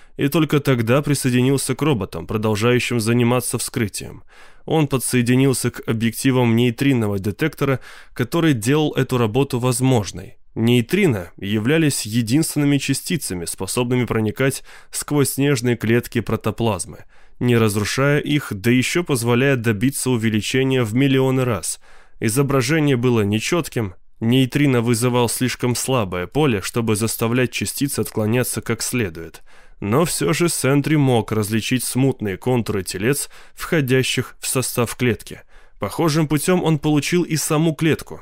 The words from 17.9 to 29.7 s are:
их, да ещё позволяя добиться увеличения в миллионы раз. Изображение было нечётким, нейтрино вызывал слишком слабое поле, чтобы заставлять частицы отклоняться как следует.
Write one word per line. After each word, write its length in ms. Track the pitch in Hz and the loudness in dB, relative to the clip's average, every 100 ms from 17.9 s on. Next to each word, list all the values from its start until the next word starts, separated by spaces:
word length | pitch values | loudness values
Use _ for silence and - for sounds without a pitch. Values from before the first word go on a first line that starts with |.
| - 139 143 | 0 2 2
их, 320 | - 147 - | 0 -2 -2
да 200 | 104 104 | -4 2
ещё 320 | 127 120 170 | 2 2 0
позволяя 520 | 175 135 117 120 139 135 | 0 -2 2 2 2 2
добиться 540 | 113 104 123 - 127 | 0 0 0 0 -2
увеличения 760 | 123 110 107 98 127 131 131 | 0 2 0 0 0 2 2
в 100 | 113 | 0
миллионы 520 | 117 139 131 131 131 127 | 2 2 2 2 0 0
раз. 340 | 101 - - - - - - | -2 -4 -10 -12 -20 -20 -4
Изображение 800 | 113 107 139 139 117 160 147 131 | -2 0 2 2 2 2 2 2
было 240 | 123 120 | 2 2
нечётким, 720 | 101 110 - 175 151 - 104 - - - | 2 0 0 -2 -2 -4 -6 -8 -20 -4
нейтрино 640 | 113 127 127 143 147 123 | 2 2 2 2 2 2
вызывал 480 | 117 113 127 123 117 | 2 2 2 2 0
слишком 460 | - 123 - 123 120 | 0 -4 -2 -2 -2
слабое 520 | - 131 98 90 87 | -2 -2 -2 -4 -4
поле, 340 | 135 151 104 | 0 0 0
чтобы 340 | - 120 113 104 | -2 -4 0 0
заставлять 560 | 110 - 113 123 123 | 0 -2 -2 0 0
частицы 480 | - 104 - 143 - | -2 -6 -4 -4 -2
отклоняться 600 | 110 - 107 120 123 - | -4 -2 0 0 -2 -4
как 200 | - 113 | -4 -4
следует. 640 | - 123 101 82 82 - - - - | -4 -2 -4 -6 -16 -16 -20 -20 -20